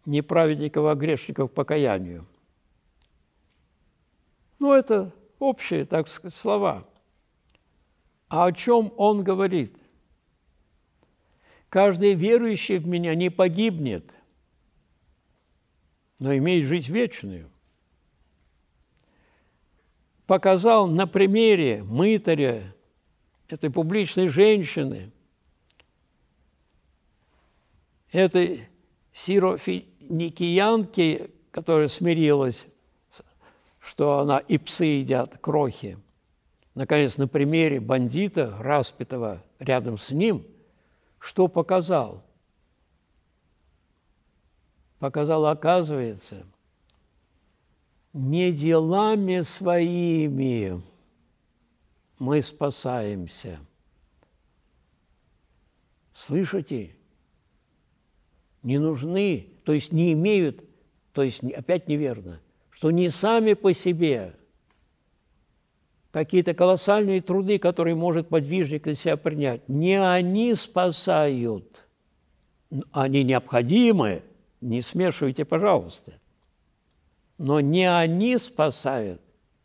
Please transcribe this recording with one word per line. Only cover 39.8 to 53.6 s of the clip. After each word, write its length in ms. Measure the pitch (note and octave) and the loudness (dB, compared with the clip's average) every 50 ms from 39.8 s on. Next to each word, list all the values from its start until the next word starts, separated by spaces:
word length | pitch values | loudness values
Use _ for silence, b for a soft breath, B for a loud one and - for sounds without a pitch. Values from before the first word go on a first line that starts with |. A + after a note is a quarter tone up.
| A2 B2 A2+ G2+ | -2 -4 -8 -8
с 140 | - - C3+ | -8 -6 -4
ним, 340 | D3 G3 A3+ G3+ C#3+ - - b b b b b b b b b b b b b b - | -2 0 0 0 -2 -6 -12 b b b b b b b b b b b b b b -20
что 240 | - - - F#3 F3 | -6 0 0 0 2
показал? 760 | F3+ E3+ E3 - F#3 F#3 E3 D#3+ F#3 D3+ B2 G2+ - G2 - _ _ _ _ _ _ _ _ _ _ _ _ _ _ _ _ _ _ _ _ _ _ _ _ _ _ _ _ _ _ _ _ _ _ _ _ _ _ _ _ _ _ _ _ _ _ _ _ _ _ _ _ _ _ _ | 2 0 -2 0 0 0 0 0 0 -2 -2 -4 -8 -14 -20 _ _ _ _ _ _ _ _ _ _ _ _ _ _ _ _ _ _ _ _ _ _ _ _ _ _ _ _ _ _ _ _ _ _ _ _ _ _ _ _ _ _ _ _ _ _ _ _ _ _ _ _ _ _ _
Показал, 480 | C#3+ C#3 C3 D3+ D3 D3 D#3+ D#3 D3+ | -8 -6 -4 -2 -2 0 0 2 2
оказывается, 1000 | D3+ D3+ D3+ D3+ D#3 F3+ F3+ E3+ D3+ D3+ C3+ B2 A#2 G#2 G#2 - - G#2 G2 F#2 F#2 _ _ _ _ _ _ _ _ _ _ _ _ _ _ _ _ _ _ _ _ _ _ _ _ _ _ _ _ _ _ _ _ - | 2 0 0 0 2 2 2 0 -2 -4 -4 -6 -6 -8 -12 -16 -20 -20 -20 -20 -20 _ _ _ _ _ _ _ _ _ _ _ _ _ _ _ _ _ _ _ _ _ _ _ _ _ _ _ _ _ _ _ _ -10
не 400 | D3 C3 C3 D3+ E3+ F3+ F3+ F3 | -6 -4 -2 -2 0 0 0 -2
делами 880 | C#3+ D3 D#3+ E3 D#3+ D#3+ D#3+ F3+ G3 G#3+ G#3+ A3 G#3 G3 F#3 F#3 F#3 | -2 0 2 2 2 2 2 2 2 2 2 0 0 0 -2 -2 -2
своими 1400 | E3 - - - G3 F3+ F3 F3 E3+ E3+ F3 F3 F3 E3+ E3 D#3+ D#3 D3+ C#3 C3+ C3+ C3 B2 A#2 G#2 F#2+ F2+ F2 E2+ - _ _ _ _ _ _ _ _ _ _ _ _ _ _ _ _ _ _ _ _ _ _ _ _ _ - | -4 -6 -8 -6 -2 0 0 2 0 0 0 -2 -2 0 0 0 0 -2 -2 -2 -2 -2 -2 -2 -4 -4 -6 -8 -12 -14 _ _ _ _ _ _ _ _ _ _ _ _ _ _ _ _ _ _ _ _ _ _ _ _ _ -8
мы 240 | C3 B2 D3 D3+ C3 | -4 0 0 0 0
спасаемся. 1160 | - - - D3 C#3+ C3 - - C3 B2 B2 A2 G#2 G#2 F#2+ F2 E2 - - - - E2+ D2+ | -2 -4 -6 -4 -4 -4 -6 -6 -6 -4 -4 -4 -6 -6 -8 -10 -12 -14 -16 -16 -16 -16 -16